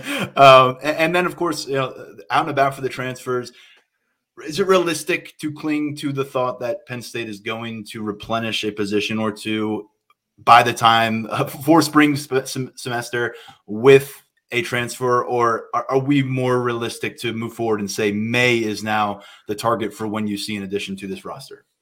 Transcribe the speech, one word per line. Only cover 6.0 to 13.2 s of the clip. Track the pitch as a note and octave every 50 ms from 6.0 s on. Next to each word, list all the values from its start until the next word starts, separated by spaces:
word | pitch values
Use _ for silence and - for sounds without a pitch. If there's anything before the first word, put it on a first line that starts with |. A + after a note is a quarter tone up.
| D3+ C#3
the | C3+ C3+ C3
thought | C3+ - C3 B2+ B2+ B2 -
that | B2 A#2+ A#2 - - -
Penn | B2 A#2+
State | G#2+ - - A#2 A2+ A2
is | G#2 G2
going | G#2 A2+ A2+ A2+ A#2 A2+ A2+ A2+ G#2 -
to | - A2+
replenish | G#2+ G#2+ G2+ - - - A2+ A#2 A2+ A2 G#2+ - G#2+
a | G#2+
position | G2+ G#2+ G#2 G2 G#2+ G#2 G2 - A2
or | A2 A2 G#2+
two | G#2 - - A2 G#2+ A2 G#2+ G#2+ G#2+ G2+ - _ _ _ _ _ _ _ _ _ _ _
by | - A#2 A#2 B2 A#2+
the | A#2+
time, | A2+ - A#2 A2+ A#2 A2+ A2+ A2+ A2 A2 A2+ -
uh, | - - C#3
for | - - - C3+ D3+ E3 E3
spring | D3 - - D3+ D3+ D3 C#3+ C3+
sp-, | - - B2+ C3 C3+
sem-, | - - C3 B2+ A#2+ -
semester | - - B2+ A#2+ A#2+ A#2+ - A#2+ A#2+